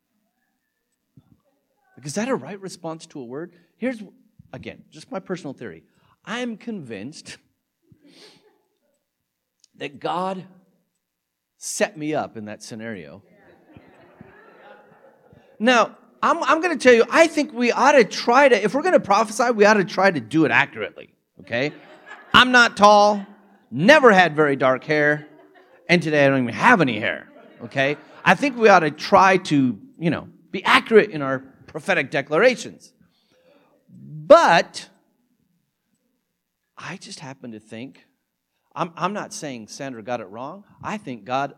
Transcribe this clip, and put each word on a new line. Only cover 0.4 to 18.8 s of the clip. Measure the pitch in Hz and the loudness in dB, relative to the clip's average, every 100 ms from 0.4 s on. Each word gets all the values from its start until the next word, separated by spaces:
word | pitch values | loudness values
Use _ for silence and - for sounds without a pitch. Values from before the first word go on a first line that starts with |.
| _ _ _ _ _ _ _ _ _ _ _ _ _ _ _ _ | _ _ _ _ _ _ _ _ _ _ _ _ _ _ _ _
Like, | 143 | -10
is | |
that | 202 247 | -8 -6
a | |
right | 196 139 196 | -6 -8 -16
response | 185 - 165 160 - | -18 -14 -14 -14 -16
to | 147 | -16
a | |
word? | 117 139 170 _ _ - | -14 -14 -16 _ _ -10
Here's, | 247 226 190 _ _ _ - | -10 -10 -16 _ _ _ -20
again, | 127 104 - _ | -18 -16 -18 _
just | 156 - | -20 -14
my | 190 | -14
personal | 190 170 143 | -12 -12 -12
theory. | 127 110 80 _ _ _ _ | -16 -18 -18 _ _ _ _
I'm | - 233 247 208 | -14 -10 -10 -12
convinced | 233 208 123 98 123 - - - _ _ _ _ _ _ _ _ - _ 427 _ _ _ _ _ _ _ _ _ _ _ _ - | -12 -12 -12 -14 -14 -18 -20 -20 _ _ _ _ _ _ _ _ -20 _ _ _ _ _ _ _ _ _ _ _ _ _ _ -16
that | 143 135 | -16 -12
God | 156 170 185 190 - _ _ _ _ _ _ _ _ _ _ _ | -8 -6 -6 -10 -14 _ _ _ _ _ _ _ _ _ _ _
set | - - 196 156 | -10 -6 -6 -6
me | 151 | -6
up | 143 95 113 | -6 -8 -12
in | |
that | 104 107 | -16 -16
scenario. | - 110 113 98 73 95 _ _ _ _ _ - _ _ _ _ - - _ _ - - _ _ _ _ _ _ _ - | -16 -14 -14 -14 -16 -20 _ _ _ _ _ -20 _ _ _ _ -20 -20 _ _ -20 -20 _ _ _ _ _ _ _ -4
Now, | 233 240 196 - _ - | 0 2 0 -4 _ -6
I'm, | 254 330 | -2 -2
I'm | 269 320 | 0 0
gonna | 349 285 | -2 2
tell | 254 | 4
you, | 233 226 | 4 4
I | 277 330 | 2 2
think | 302 - | 0 -6
we | 233 240 | -2 -2
ought | 190 262 | 2 4
to | 285 | 4
try | 208 - - 254 277 | 2 -2 2 4 4
to, | 208 | 4
if | 202 | 0
we're | 269 | -2